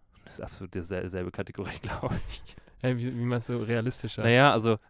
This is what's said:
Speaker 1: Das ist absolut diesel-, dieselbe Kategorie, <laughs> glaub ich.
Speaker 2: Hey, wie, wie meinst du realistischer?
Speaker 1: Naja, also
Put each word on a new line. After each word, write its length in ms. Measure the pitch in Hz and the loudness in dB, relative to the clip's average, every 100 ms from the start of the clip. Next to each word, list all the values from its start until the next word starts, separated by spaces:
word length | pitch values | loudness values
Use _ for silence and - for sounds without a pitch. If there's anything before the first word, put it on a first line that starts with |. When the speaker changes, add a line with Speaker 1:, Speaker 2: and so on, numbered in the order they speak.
| _ _ - | _ _ -20
Speaker 1:
Das 100 | - | -14
ist 60 | |
absolut 320 | 107 - 90 | -12 -12 -10
diesel-, 300 | 95 85 92 | -8 -6 -6
dieselbe 280 | 92 92 90 | -4 -6 -6
Kategorie, 460 | - 92 92 95 - | -6 -8 -8 -8 -8
<laughs> 40 | |
glaub 300 | - - - - - | -8 -6 -4 -4 -4
ich. 140 | - - - - - | -10 -14 -20 -20 -6
Speaker 2:
Hey, 160 | 127 123 | -2 -2
wie, 160 | 120 | -2
wie 120 | 117 120 | -2 0
meinst 240 | 120 117 | 0 -2
du 80 | 120 | -4
realistischer? 640 | 110 117 117 - 123 - | 0 0 0 -4 -6 0
Speaker 1:
Naja, 280 | 117 120 143 | 6 8 8
also 240 | 117 113 107 | 6 4 2